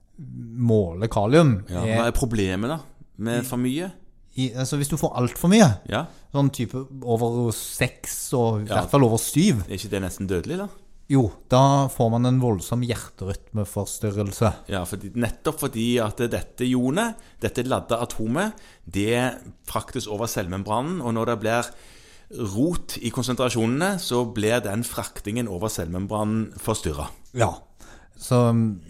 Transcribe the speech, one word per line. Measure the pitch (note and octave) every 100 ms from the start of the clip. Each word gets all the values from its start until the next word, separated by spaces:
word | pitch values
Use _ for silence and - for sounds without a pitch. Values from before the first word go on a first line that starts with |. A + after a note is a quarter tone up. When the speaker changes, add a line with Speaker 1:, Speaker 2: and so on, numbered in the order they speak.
| _ -
Speaker 1:
måler | C3 B2 A#2+ A#2 A#2 A2 F2+ E2+ A2+
kalium. | A2+ G#2 D3+ D#3 G2 -
Speaker 2:
Ja, | F2
Speaker 1:
Er | A2+ A#2
Speaker 2:
hva | A#2
er |
problemet | - B2+ A2 F#2+ F#2 A#2
da, | D#3 - - - -
med | A2+ A#2+
Speaker 1:
I | C3
Speaker 2:
for | B2
mye? | B2+ C#3 F#3 - - - - -
Speaker 1:
i, | C3
altså | B2 C3 D3
hvis | C#3+
du | D#3+
får | D#3+ -
alt | B2 -
for | F3
mye, | G#3+ F3+ G2 -
Speaker 2:
Ja. | A2 E3 - -
Speaker 1:
sånn | C#3+ C#3
type | C#3 A2+ B2+ C3+ C3+
over | B2 A2+ A#2+ A#2+ A#2
seks | G#2+ - - B2 - - - -
og | C3+ A2+ G#2+
i | G#2+
Speaker 2:
Ja. | G#2
Speaker 1:
hvert | F2+
fall | C#3+
over | B2 A2
syv. | - C#3+ G3+ A#2 F#2
Speaker 2:
Er | G2
ikke | G#2
det | G2
nesten | F#2 - G2
dødelig | F2+ F2+ F3+
da? | G3+ - - - -
Speaker 1:
Jo, | C3+ G#2+ - -
da | B2+ C#3 C#3 C3+
får | - A#2
man | A#2 B2+
en | B2+
voldsom | B2 G2 - A#2+
hjerterytmeforstyrrelse. | A#2+ G#2 - - F#2+ - - G#2+ G2+ G#2 G2 - G#2+ G2+ G2+ F2+ A2 - -
Speaker 2:
Ja, | F#2+
fordi, | F2+ G2+ G2+
nettopp | A#2 A#2 - D#3 D3+
fordi | C#3 A2+ A#2 A#2+
at | G#2+ -
dette | A#2 G#2 - - B2
ionet, | B2+ B2+ E3 A#3 A3 - -
dette | G#2+ -
ladde | B2 A2 - A#2
atomet, | A#2+ - A2+ C#3 G#3+ - - - -
det | F#2+ G#2 A#2+ B2+ - - - -
fraktes | A2 - B2+ G#2
over | G#2 A2+
cellemembranen, | - F2+ F#2+ G2 G#2+ D3 F#3
og | A#2+
når | A2+ A2+
det | A2+
blir | G#2+ A#2 - - - - - - - F#3+ A2 G2+
rot | D#3 E3+ - -
i | A#2
konsentrasjonene, | B2+ A#2+ A#2+ B2 A#2 A2+ C3+ F#3 F#3+
så | - B2 A#2+
blir | G#2 G#2+ A#2+
den | A2 G#2
fraktingen | A#2+ - G2 - G#2 A#2 A#2
over | F2 A2
cellemembranen | - E2 F2+ G2 G#2+ G#2+ A2 A2 -
forstyrret. | - G#2+ F2 C#2+ C#2+ - -
Speaker 1:
Ja, | A#2+ G#2+ - - - - - - -
så, | - B2 A#2+
mm, | A#2 A2+ F#2+ E2